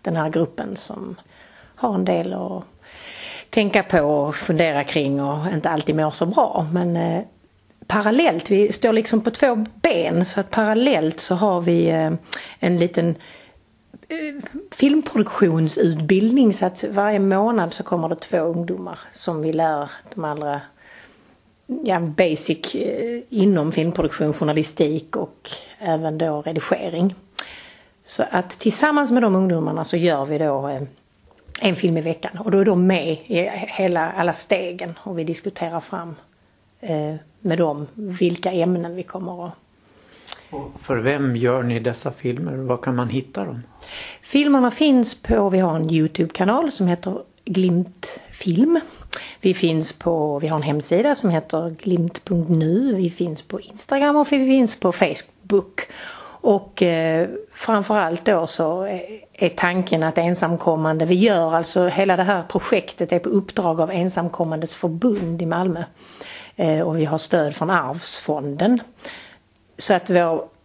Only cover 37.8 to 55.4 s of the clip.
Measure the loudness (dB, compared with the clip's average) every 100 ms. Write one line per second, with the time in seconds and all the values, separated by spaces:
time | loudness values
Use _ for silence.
37.8 | -8 -10 -10 0 0 0 -2 0 0 0
38.8 | -2 -8 -10 -10 -10 -10 -14 -16 _ _
39.8 | _ _ _ -20 -14 -14 -12 -12 -12 -14
40.8 | -4 -2 0 0 0 0 2 2 0 -2
41.8 | -2 -4 -8 -6 -6 -4 -6 -6 -4 -2
42.8 | -2 -2 -2 -4 -6 -8 -8 -10 -14 -20
43.8 | -18 -16 -16 -18 0 2 4 4 4 4
44.8 | 4 6 4 -2 0 2 4 2 2 0
45.8 | 0 2 2 0 -2 0 2 2 0 0
46.8 | 0 0 -2 -8 -10 _ -4 0 2 2
47.8 | 0 -6 -14 -14 -18 -8 -2 2 4 2
48.8 | 0 -16 -12 -12 -12 -2 0 2 2 2
49.8 | -2 -4 -2 0 0 -2 -2 -2 0 -2
50.8 | 0 2 2 2 2 0 -2 -4 -4 -6
51.8 | -2 0 0 -4 -4 -2 2 2 2 2
52.8 | 2 0 -2 -2 -6 -6 -10 -12 -12 -16
53.8 | -4 0 2 4 2 2 4 4 4 2
54.8 | -2 2 0 0 -8 _